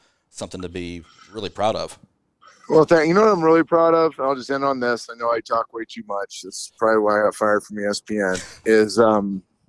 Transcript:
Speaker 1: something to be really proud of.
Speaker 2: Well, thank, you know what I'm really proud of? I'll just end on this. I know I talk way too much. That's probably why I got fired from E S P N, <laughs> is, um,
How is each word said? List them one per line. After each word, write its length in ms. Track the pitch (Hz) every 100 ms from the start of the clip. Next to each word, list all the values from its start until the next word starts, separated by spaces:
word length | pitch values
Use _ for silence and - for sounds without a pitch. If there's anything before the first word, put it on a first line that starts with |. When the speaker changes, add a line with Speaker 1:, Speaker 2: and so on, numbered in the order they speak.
| _ _ _
Speaker 1:
something 320 | - 95 -
to 60 | 90
be 340 | 90 87 87 80 _ -
really 180 | 104 98
proud 260 | - 107 87
of. 240 | 82 - _ _ _ _ - _ -
Speaker 2:
Well, 160 | 156 151
thank, 220 | 170 156
you 60 |
know 80 | 185
what 80 | 220
I'm 120 | 190
really 200 | 160 165
proud 300 | 160 170 165
of? 260 | 165 160 139
I'll 140 | 135
just 160 | 135 120
end 140 | 139
on 160 | 139 131
this. 280 | 123 117 -
I 40 | 117
know 120 | 117
I 120 | 117
talk 300 | - 117 113
way 120 | 117 113
too 140 | 117 104
much. 340 | 101 98 -
That's 300 | 92 - - -
probably 240 | 110 110
why 160 | 104 104
I 60 | 104
got 100 | -
fired 280 | 107 104
from 160 | - 104
E 60 | 104
S 160 | 101
P 160 | - 107
N, 200 | 98 92 -
<laughs> 140 | - -
is, 320 | 110 104 101
um, 460 | 110 107 98 95 _ _